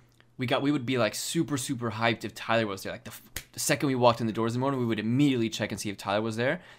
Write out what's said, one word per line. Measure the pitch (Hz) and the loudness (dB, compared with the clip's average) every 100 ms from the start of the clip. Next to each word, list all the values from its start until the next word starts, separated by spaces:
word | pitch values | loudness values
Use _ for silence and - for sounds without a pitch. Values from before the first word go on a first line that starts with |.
| _ _ _ - | _ _ _ -6
we | 127 | -2
got, | 131 | 0
we | 139 | 2
would | 147 120 | 0 0
be, | 127 | 2
like, | 107 - | 2 0
super, | - 170 165 143 | -4 -2 0 -2
super | - 123 117 | -2 -4 -4
hyped | 107 117 117 | 0 0 0
if | 107 - | -4 -8
Tyler | - 117 104 | 0 2 0
was | 95 | -4
there. | 95 | -8
Like, | 95 | -10
the | - | -12
f-, | - - - - | -18 -12 -12 -10
the | - | -4
second | - 147 147 | -2 0 2
we | 127 | 6
walked | 120 113 | 6 6
in | 113 | 0
the | |
doors | 107 113 123 | 0 0 0
in | |
the | |
morning, | 135 135 | 0 0
we | 117 | 0
would | 104 | 0
immediately | 110 127 147 127 113 | 2 4 4 4 0
check | - 107 | -2 -4
and | 104 | -4
see | 107 | -6
if | 98 | -6
Tyler | 104 101 | -2 0
was | 113 110 | 0 -2
there, | 127 175 - | -2 -2 -8